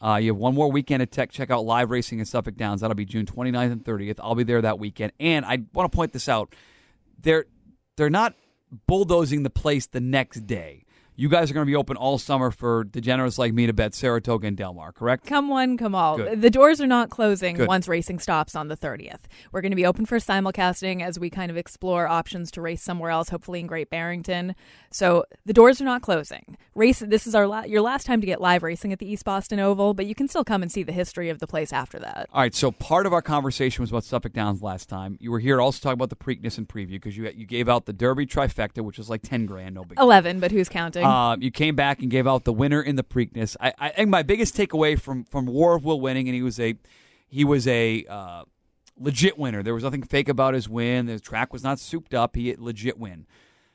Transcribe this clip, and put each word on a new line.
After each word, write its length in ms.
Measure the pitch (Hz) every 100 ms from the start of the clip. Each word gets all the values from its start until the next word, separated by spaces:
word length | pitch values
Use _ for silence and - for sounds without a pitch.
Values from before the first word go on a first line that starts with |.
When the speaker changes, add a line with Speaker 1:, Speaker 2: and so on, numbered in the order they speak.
Speaker 1:
uh, 160 | 110 107
you 120 | 113
have 40 | 101
one 200 | 123 135
more 160 | 147
weekend 300 | 139 135 135
to 40 | 123
tech, 240 | - 123
check 220 | - 131
out 120 | 120
live 260 | 113 117 120
racing 280 | 123 117 113
in 60 |
Suffolk 320 | 107 123 110 95
Downs. 240 | 107 101
That'll 160 | 110 104
be 80 |
June 220 | 101 113 101
twenty-ninth 440 | - 127 123 123
and 140 | 117
thirtieth. 340 | 117 107 101 107
I'll 140 | 107
be 80 | 117
there 200 | 117 120
that 180 | 110 104
weekend. 320 | 104 - 107 -
And 240 | 160 156
I 140 | 123 127 110
wanna 160 | - 180
point 240 | - 165
this 160 | - -
out. 240 | 113 104 _ _ _ _ _ _ _
They're, 280 | 156 160 - _ _ _ _
they're 160 | - 147
not 240 | 180 226 - _ _ _ 123 -
bulldozing 560 | 190 185 175 151 147
the 60 | 139
place 360 | - 151 143 -
the 140 | 127
next 480 | 127 135 127 113 104
day. 320 | 104 80 69 _ _ _ -
You 120 | 127
guys 200 | 170 156
are 60 |
gonna 100 | 143 143
be 100 | 143
open 200 | 139 135
all 220 | 131 139
summer 320 | - 135 127
for 320 | - 120 113
degenerates 540 | 104 123 117 127 127 117
like 160 | 120
me 120 | 113 120
to 60 |
bet 220 | 107 107
Saratoga 540 | - 127 117 120 113 104
and 80 | 98
Del 180 | 95
Mar, 160 | 87 78
correct? 360 | - 117 127 -
Speaker 2:
Come 220 | 285 285
one, 280 | 269 254 240
come 180 | 226
all. 220 | 190 160 156
Speaker 1:
Good. 260 | 208 220
Speaker 2:
The 80 | 233
doors 300 | 254 294 302
are 80 | 269
not 200 | 247 233
closing 460 | - 214 196 185
Speaker 1:
Good. 140 | 170 -
Speaker 2:
once 180 | 185 175
racing 320 | 170 165 180
stops 380 | - 165 156 156
on 100 | 151
the 80 |
thirtieth. 540 | 156 156 113 - - - - -
We're 80 | 185
gonna 160 | 190 190
be 100 | 175
open 200 | 180 220
for 120 | 240
simulcasting 840 | - 196 190 190 180 175 190 180
as 160 | 175 175
we 120 | 175
kind 220 | 180 175
of 40 | 170
explore 520 | 175 - 185 175 160
options 420 | 165 165 180 170
to 80 | -
race 220 | 165 170
somewhere 280 | - 175 165
else, 180 | 165 165
hopefully 320 | 170 - 175
in 80 | 170
Great 220 | 165 147
Barrington. 640 | 165 170 175 170 175 180 185 - - _
So 340 | - 180 170 - - 202
the 60 |
doors 280 | 220 240 262
are 40 |
not 180 | 269 247
closing. 540 | 240 170 143 - - - _
Race. 240 | - 226 262
This 300 | 208 220 240
is 60 | 214
our 100 | 202
la-, 160 | 214
your 200 | - 214
last 240 | 226 277 -
time 140 | 240
to 60 | 196
get 140 | -
live 240 | 180 180
racing 280 | 165 170 202
at 60 | 190
the 120 | 196
East 140 | 208
Boston 360 | - 196 - 208
Oval, 340 | 196 196 202
but 120 | 196 202
you 100 | 220
can 100 | 277
still 180 | 349
come 180 | 254 202
and 100 | 175
see 100 | 202
the 100 | 165
history 360 | 180 180 - 170
of 100 | 156
the 80 | 160
place 260 | 160 151
after 280 | 135 127 -
that. 280 | - - -
Speaker 1:
All 80 | 139
right, 140 | 123
so 180 | - 135
part 340 | - - 165 196
of 60 |
our 100 | 170
conversation 600 | 151 147 135 - 131 -
was 80 | 117
about 120 | 117
Suffolk 300 | - 123 113
Downs 300 | 113 107 98
last 260 | 104 92 -
time. 280 | 95 95 101
You 100 | 117
were 80 | 117
here 200 | 123 131
to 40 |
also 180 | 127 -
talk 140 | 143
about 160 | 123 127
the 60 | -
Preakness 420 | - 127 117 -
and 100 | 107
preview 320 | 107 92 95
'cause 160 | 107 101
you, 140 | 110
you 160 | 110 104
gave 220 | 120 120
out 180 | 120 -
the 60 |
Derby 340 | 98 120 131 135
trifecta, 560 | 151 139 - 107 -
which 160 | 110 107
is 100 | 110
like 140 | 110
ten 240 | - 123 107
grand, 300 | 95 92 95
no 80 |
big 120 | 90 -
deal. 80 |
Speaker 2:
Eleven, 360 | 254 196 175 185
but 100 | 180
who's 180 | 208 180
counting? 360 | 180 170 175
Speaker 1:
Uh, 320 | 156 127 120 113
you 120 | 131
came 260 | - 156 143
back 240 | 139 135
and 100 | 127
gave 160 | 127 127
out 180 | 131
the 80 | 123
winner 280 | 110 139 147
in 160 | 139 135
the 80 |
Preakness. 520 | 123 127 117 117 107 -
I, 140 | 123 -
I 120 | 147
think 180 | 170 214
my 140 | 185
biggest 340 | 143 214 226 -
takeaway 420 | 196 156 151 139
from, 260 | - 131
from 200 | 117 143
War 300 | 127 131 170
of 100 | 170
Will 160 | 143 151
winning, 280 | 131 131 127
and 60 |
he 60 | 123
was 180 | 127 113
a, 180 | 117 110 _ _ _ _ _
he 160 | 135
was 240 | 143 143 123
a, 380 | 120 113 110 -
uh, 360 | 101 92 87 - _ _ _ _ -
legit 380 | 139 123 185 151
winner. 260 | 135 104
There 120 | 101
was 100 | 117
nothing 180 | 131 139
fake 280 | - 139 135
about 240 | 131 135
his 120 | 131 110
win. 380 | 117 120 123
The 160 | 120 110
track 320 | - 110 127
was 100 | 127
not 160 | 131 135
souped 360 | - - -
up. 220 | 127 117 123
He 120 | 120
had 100 | -
legit 400 | 117 107 117 -
win. 280 | 107 85 - _ _ _ _